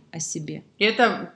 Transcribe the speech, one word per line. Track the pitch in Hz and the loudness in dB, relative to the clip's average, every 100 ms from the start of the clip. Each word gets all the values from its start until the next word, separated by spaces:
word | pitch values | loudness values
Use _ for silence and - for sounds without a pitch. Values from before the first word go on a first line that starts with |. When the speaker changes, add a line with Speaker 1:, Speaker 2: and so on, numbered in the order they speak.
| _ | _
Speaker 1:
о | 165 | -10
себе. | - 170 151 156 - - | -8 -8 -8 -12 -14 0
Speaker 2:
И | |
это | 208 220 233 - - | 0 4 4 2 -6